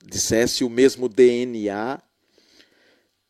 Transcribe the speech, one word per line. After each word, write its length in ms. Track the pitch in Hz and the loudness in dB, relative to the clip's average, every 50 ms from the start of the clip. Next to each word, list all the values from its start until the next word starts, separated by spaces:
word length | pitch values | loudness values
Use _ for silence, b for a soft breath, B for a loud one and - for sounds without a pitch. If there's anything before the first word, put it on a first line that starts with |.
| _ | _
dissesse 580 | - - - - - 117 110 120 - - - 131 | -14 -8 -8 -4 -2 0 0 0 0 -2 -4 -4
o 80 | 123 | -4
mesmo 380 | 117 120 135 135 - 123 127 120 | 2 2 2 2 2 0 -6 -6
D 200 | 104 - 127 123 120 120 123 | 2 4 4 4 4 2 -4
N 240 | 127 120 110 104 101 | -6 -6 -6 -6 -6
A, 300 | 98 101 107 123 139 - - _ _ _ _ b b b b b b b b b b b b b b b b b b _ _ _ | -6 -6 -6 -8 -8 -10 -14 _ _ _ _ b b b b b b b b b b b b b b b b b b _ _ _